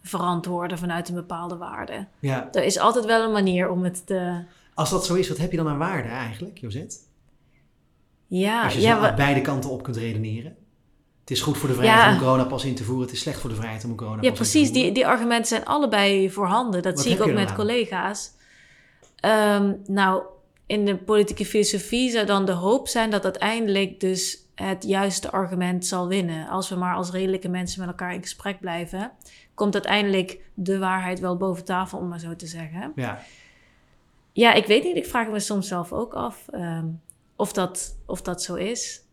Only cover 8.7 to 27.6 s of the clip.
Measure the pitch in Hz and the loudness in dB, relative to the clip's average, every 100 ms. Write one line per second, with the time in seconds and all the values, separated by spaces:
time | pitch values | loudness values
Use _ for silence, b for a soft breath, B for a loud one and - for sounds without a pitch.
8.7 | - 220 226 214 - 139 135 139 135 131 | 4 6 6 4 4 4 4 2 -2 -4
9.7 | 127 - 113 113 110 107 110 139 - _ | -6 -6 -4 -4 -4 -4 -6 -8 -16 _
10.7 | _ _ _ _ _ - 131 - 143 139 | _ _ _ _ _ -4 -2 0 0 0
11.7 | 123 220 220 214 196 131 131 127 131 135 | 4 6 8 8 6 4 4 2 0 -4
12.7 | 123 110 127 127 - - 135 127 107 110 | -4 -2 -2 -4 -4 -6 -6 -6 -6 -6
13.7 | 110 120 110 110 107 254 220 226 311 285 | -6 -8 -6 -6 0 0 2 2 4 4
14.7 | 247 262 208 - 240 233 233 226 226 - | 4 2 2 2 2 2 0 0 -2 0
15.7 | 294 277 214 202 196 190 196 190 214 247 | 0 2 4 4 4 2 0 0 2 2
16.7 | 185 180 151 135 185 214 202 190 190 208 | 0 0 0 2 4 4 2 0 0 0
17.7 | 247 220 185 180 - - b b b b | 0 -2 -2 -4 -6 -10 b b b b
18.7 | b b b b b 196 220 208 202 202 | b b b b b 4 4 4 4 2
19.7 | 196 - 196 190 185 - - _ _ - | 0 -2 2 4 2 -2 -16 _ _ -4
20.7 | 208 202 185 185 214 202 175 202 214 202 | 0 2 0 4 4 4 0 0 2 2
21.7 | 202 - 240 254 233 208 202 190 175 185 | 0 -2 0 2 2 2 2 2 2 2
22.7 | 262 - 240 220 208 190 190 202 226 220 | 2 2 0 2 2 0 -2 -2 0 0
23.7 | 196 190 - 185 185 - - _ - 196 | 2 0 0 -2 0 -2 -6 _ -6 -4
24.7 | 185 202 196 196 180 - 190 185 180 180 | -4 0 2 2 -2 -2 -2 -2 -2 0
25.7 | 180 180 185 180 196 175 160 160 185 185 | 0 -2 -4 0 0 0 -4 -6 -6 -4
26.7 | 185 180 175 180 185 190 190 185 180 | -4 -2 -2 -4 -2 -2 -2 -2 -4